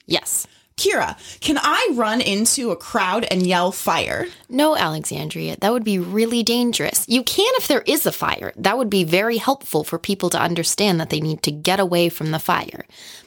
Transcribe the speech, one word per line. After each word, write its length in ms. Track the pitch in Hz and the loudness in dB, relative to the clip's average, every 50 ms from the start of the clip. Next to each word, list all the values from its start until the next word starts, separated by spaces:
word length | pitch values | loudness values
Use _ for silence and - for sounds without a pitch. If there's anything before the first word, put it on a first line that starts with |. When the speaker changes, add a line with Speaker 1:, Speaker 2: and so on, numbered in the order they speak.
| _ | _
Speaker 1:
Yes. 400 | - 160 - - - - - - - _ _ _ _ _ | -2 -2 -2 -2 -2 -4 -6 -6 -8 _ _ _ _ _
Speaker 2:
Kira, 420 | - - 392 403 247 143 - - - - - - - | -2 0 0 2 0 0 -2 -4 -8 -14 -18 -14 -6
can 180 | - - 302 - | -2 0 0 2
I 300 | - 285 330 392 508 440 277 | 2 2 2 2 2 2 2
run 280 | 233 226 214 220 247 | 0 0 0 0 0
into 480 | - - 196 202 226 233 - 277 247 233 | 0 2 0 2 2 2 0 0 0 -2
a 60 | 202 | -4
crowd 500 | - - - - 226 190 180 190 233 226 - | -4 -6 -4 -2 0 0 0 0 0 0 0
and 160 | 190 185 180 180 | 0 2 2 2
yell 240 | 185 175 180 185 | 2 2 2 2
fire? 560 | 196 - - 208 165 156 - - 69 - 349 359 - - - - | 0 -2 0 0 0 2 0 0 -2 -4 -6 -6 -10 -14 -14 -4
Speaker 1:
No, 280 | 247 262 302 311 302 - | 0 2 2 4 4 2
Alexandria, 760 | 185 160 156 156 156 - 147 147 151 156 - 170 160 160 - - | 2 0 -2 -4 -6 -6 -6 -6 -6 -6 -8 -8 -8 -8 -6 -2
that 100 | - 202 | 0 0
would 120 | 240 254 220 | 0 0 0
be 140 | 214 196 185 | 0 0 0
really 460 | 175 180 190 214 226 226 240 233 220 | 0 0 0 0 0 2 2 0 0
dangerous. 600 | 233 233 240 247 240 226 - 147 - - - - - | 2 2 2 2 0 0 0 -2 -2 0 -2 0 2
You 160 | 226 262 247 | 2 2 2
can 280 | - - - 392 480 523 | 0 0 2 2 2 2
if 120 | 508 - - | 2 2 2
there 140 | 294 - - - | 0 2 2 2
is 180 | 302 302 - | 0 2 0
a 60 | - | -2
fire. 420 | - - - - - - - - - - | -2 -2 -2 -4 -2 -4 -6 -8 -6 -2
That 200 | - 190 214 262 | 0 0 0 0
would 120 | 254 208 | 0 2
be 140 | 202 190 175 | 2 2 2
very 340 | 160 165 185 311 349 233 220 | 4 2 2 2 2 0 0
helpful 460 | - 254 277 269 - - - 156 147 | 0 0 0 -2 -2 -2 -2 -2 -2
for 140 | - 160 165 | -2 -4 -4
people 320 | - - 196 190 - 175 | -2 -2 -2 0 0 0
to 100 | 175 147 | 2 2
understand 600 | 120 165 170 165 165 - - - 202 208 180 160 | 0 0 0 -2 -2 -2 0 2 2 2 2 2
that 100 | 160 - | 0 -2
they 100 | 151 151 | -2 -2
need 220 | 156 156 156 - - | -2 -2 -4 -2 -4
to 80 | 156 | -4
get 280 | 147 151 151 180 185 196 | -4 -2 -2 0 2 2
away 300 | 196 175 175 175 175 170 | 2 2 2 2 2 2
from 200 | 170 - 160 156 | 0 -2 -4 -4
the 80 | 156 151 | -2 -2
fire. 480 | - - 175 - - - - - - - - - - - - - - | 0 0 0 0 -2 -6 -10 -14 -16 -18 -20 -20 -20 -20 -20 -20 -20